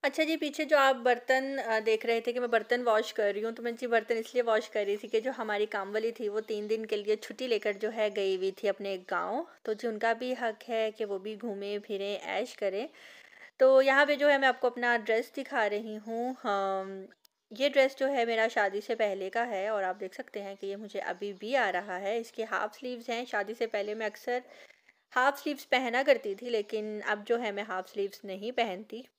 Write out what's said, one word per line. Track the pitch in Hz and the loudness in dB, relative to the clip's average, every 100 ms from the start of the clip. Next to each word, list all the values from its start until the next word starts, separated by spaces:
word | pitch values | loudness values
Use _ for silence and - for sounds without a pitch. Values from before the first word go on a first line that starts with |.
अच्छा | 285 269 | -2 0
जी, | 311 320 | 0 0
पीछे | 302 285 294 | -2 -4 2
जो | 302 | 6
आप | 269 262 | 6 4
बर्तन, | 240 240 247 262 269 269 | 4 2 4 2 2 -4
अ, | 226 220 | -2 0
देख | 214 220 226 | 2 0 2
रहे | 226 | 0
थे | 226 | 0
कि | 240 | -2
मैं | 247 | 2
बर्तन | 226 - 240 | 2 2 0
वॉश | 247 214 226 | 4 4 2
कर | - 208 | 0 0
रही | 202 | 0
हूँ, | 220 | -4
तो | 226 | -4
मैं | 233 233 | -6 -4
जी | 247 | 2
बर्तन | 233 220 226 | 2 2 -2
इसलिए | 226 247 | 0 0
वॉश | 233 220 220 | 2 2 2
कर | 220 202 | -2 0
रही | 208 | -2
थी | 208 | 0
कि | 220 | -2
जो | 233 | 0
हमारी | 247 220 208 208 | -4 -4 -2 0
काम | 208 196 | -2 -2
वाली | 208 226 | -2 -2
थी | 226 220 | -4 -4
वो | 208 | -4
तीन | 214 214 208 | -4 -6 -2
दिन | 220 214 | -2 -2
के | 208 | -4
लिए | 202 214 | 0 -2
छुट्टी | - 208 254 | -2 -8 -2
लेकर | 220 208 | 0 0
जो | 202 214 | -2 -4
है | 220 214 | 0 -2
गई | 202 196 190 | 0 0 0
हुई | 190 | -2
थी | 190 208 | -2 -2
अपने | 190 196 190 185 | -2 -4 -6 -4
गाँव। | 180 180 233 330 - - | -4 -2 -4 -6 -10 -6
तो | |
जी | 214 240 | -4 -4
उनका | 220 226 | -2 0
भी | 226 254 | 0 -2
हक | 247 233 214 | -2 -4 -4
है | - 226 220 | -4 -2 -2
कि | 214 214 | -2 -4
वो | 196 | -4
भी | 196 214 | -6 -8
घूमें | 233 202 202 208 | -6 -6 -4 -6
फिरें, | 208 202 196 202 | -6 -4 -4 -4
ऐश | 175 190 254 - | -4 -4 -4 -4
करें। | 202 190 269 - - - - - - _ | -4 -2 -6 -10 -20 -20 -20 -20 -20 _
तो | 262 269 | 8 8
यहाँ | 269 269 294 | 8 6 6
पे | 285 | 6
जो | 294 | 6
है | 277 | 6
मैं | 269 | 6
आपको | 254 254 | 4 0
अपना | 240 240 233 | 0 2 2
ड्रेस | 214 226 233 - | 4 2 2 -8
दिखा | 208 277 208 | -4 0 0
रही | 208 226 214 | 0 -4 -10
हूँ। | 220 226 247 262 | -6 -4 -4 -4
हम, | 247 202 196 196 190 196 190 _ _ _ _ | -2 0 0 -2 -4 -10 -14 _ _ _ _
ये | 220 277 | -2 0
ड्रेस | 277 269 269 | 4 4 2
जो | 269 | -2
है | 277 233 | 2 0
मेरा | 226 220 | 2 2
शादी | 226 202 196 | 2 0 0
से | 214 226 | -4 -2
पहले | 214 196 190 | 0 -2 -4
का | 226 | -2
है | 240 202 202 | -2 -2 -2
और | 214 | -2
आप | 185 196 | -2 -4
देख | 190 | -8
सकते | - - 214 | -10 -12 -10
हैं | 196 196 | -10 -10
कि | 196 | -8
ये | 202 | -8
मुझे | 214 202 | -8 -8
अभी | - 185 202 | -6 -6 -8
भी | 190 208 262 | -8 -2 0
आ | 220 | 2
रहा | 180 202 180 | 0 -4 -4
है। | 196 233 | -2 -4
इसके | 226 - | -4 -8
हाफ | 220 208 214 - | -4 -2 -4 -6
स्लीव्स | 254 247 233 | -8 -8 -6
हैं। | 233 247 | -6 -4
शादी | 208 202 | -4 -4
से | 233 226 | -4 -2
पहले | 214 202 214 | -2 -4 -4
मैं | 214 | -4
अक्सर | 208 - 247 254 - - - _ _ _ | -6 -4 -4 -4 -20 -20 -20 _ _ _
हाफ | 247 262 - | 2 4 2
स्लीव्स | - 294 | -4 -6
पहना | - 254 254 240 | 0 0 2 0
करती | 277 247 220 196 | 4 4 4 -6
थी, | 247 | -2
लेकिन | 226 214 220 214 214 | -2 -2 -4 -4 -6
अब | - 208 | -4 -4
जो | 208 233 | 0 0
है | 233 | 0
मैं | 202 | -4
हाफ | 208 185 185 | -4 -6 -6
स्लीव्स | - 196 196 202 | -4 -4 -6 -10
नहीं | 190 208 | -8 -6
पहनती | 254 226 185 214 220 262 | -2 -2 -2 -10 -14 -16